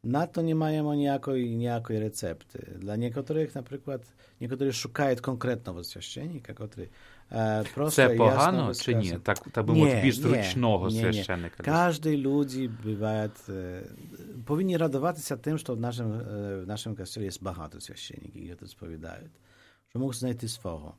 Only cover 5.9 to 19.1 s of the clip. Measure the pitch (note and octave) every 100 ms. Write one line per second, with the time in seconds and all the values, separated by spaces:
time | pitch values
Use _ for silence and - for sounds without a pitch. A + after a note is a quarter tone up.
5.9 | - - B2+ D3+ D#3+ A2+ A2 A2 G#2 F#2
6.9 | - - - - A2+ A2 G#2+ G#2 - D3
7.9 | D3+ C3 A#2 A2+ - D#3 F#3 B2 - -
8.9 | A2 F#2+ F2 - G2 - - G#2+ D#3+ D3+
9.9 | A#2+ C3 A#2+ A#2+ A#2+ G2 C3 A#2+ G2 F#2
10.9 | A2 A2+ G#2+ F#2+ F2+ E2+ - - D#3+ F3
11.9 | D#3 D#3 D3 C3+ C#3+ C#3 B2+ B2+ A2+ G#2+
12.9 | G#2 A2 A2 G#2+ - - F#2+ F2+ F2+ -
13.9 | - - - - - A2+ D3+ F#3+ E3+ D#3+
14.9 | C3+ D#3 D#3 - B2+ D3 D#3 - A#2 A#2+
15.9 | A#2+ A2+ A2 A2+ G#2 G2+ G2 F#2 G#2+ A2+
16.9 | G2+ F#2 - G2 - F#2+ E2+ D#2 D#2+ -
17.9 | - - - - - F2 F2 - - E2+
18.9 | D#2+ E2